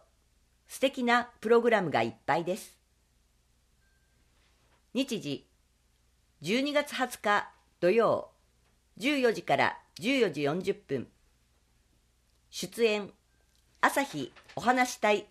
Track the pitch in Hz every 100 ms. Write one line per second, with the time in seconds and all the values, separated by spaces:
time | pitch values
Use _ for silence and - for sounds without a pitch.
0 | _ _ _ _ _ _ _ - 269 269
1 | 240 240 240 _ 220 233 233 214 165 127
2 | 117 - - 151 170 196 - _ _ _
3 | _ _ _ _ _ _ _ _ _ _
4 | _ _ _ _ _ _ _ _ _ 240
5 | 269 208 147 131 _ _ _ _ _ _
6 | _ _ _ _ 151 240 294 294 285 -
7 | 247 - 214 202 - _ _ - 175 226
8 | 190 123 - _ _ _ _ _ _ -
9 | 254 285 240 175 - 135 113 - _ -
10 | 208 277 202 143 139 175 185 196 - 135
11 | - _ _ _ _ _ _ _ _ _
12 | _ _ _ _ _ - 175 220 226 214
13 | 196 _ _ _ _ _ _ - - 285
14 | 269 147 123 - - - 208 254 254 -
15 | 214 208 -